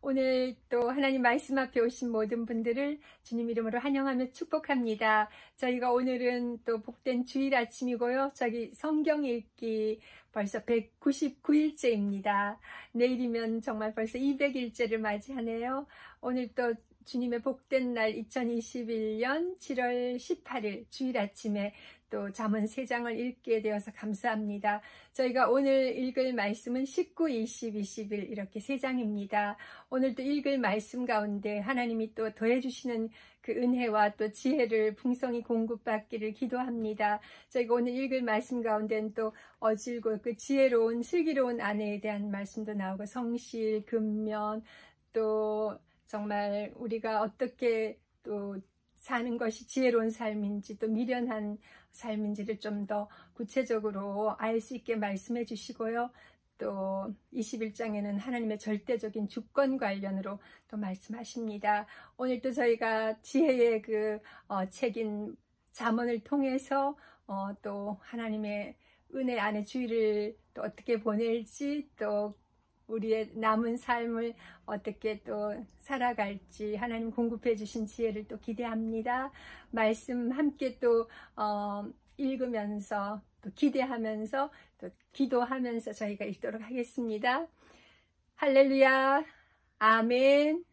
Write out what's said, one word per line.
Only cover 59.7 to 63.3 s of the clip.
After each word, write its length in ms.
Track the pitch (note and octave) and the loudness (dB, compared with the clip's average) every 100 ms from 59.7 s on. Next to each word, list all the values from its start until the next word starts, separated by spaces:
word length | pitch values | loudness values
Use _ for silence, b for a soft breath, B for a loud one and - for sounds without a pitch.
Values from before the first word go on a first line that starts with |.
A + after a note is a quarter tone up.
| C4 | 2
관련으로 600 | G#3+ G3 G3 F#3+ F#3+ G3+ B B _ | -2 -2 -4 -4 -6 -8 B B _
또 100 | G#3+ | -6
말씀하십니다. 1080 | G3+ F#3 - A3+ A#3 B3 A3+ G#3 G#3 G#3 G#3+ B B _ | -6 -6 -8 -12 -10 -6 -6 -2 0 0 0 B B _
오늘 240 | B3+ B3+ | -2 0
또 100 | C4 | -2
저희가 680 | B3 A#3+ A#3 A3+ A3 A3 A3 | 2 2 4 2 2 0 -2
지혜의 600 | - | 0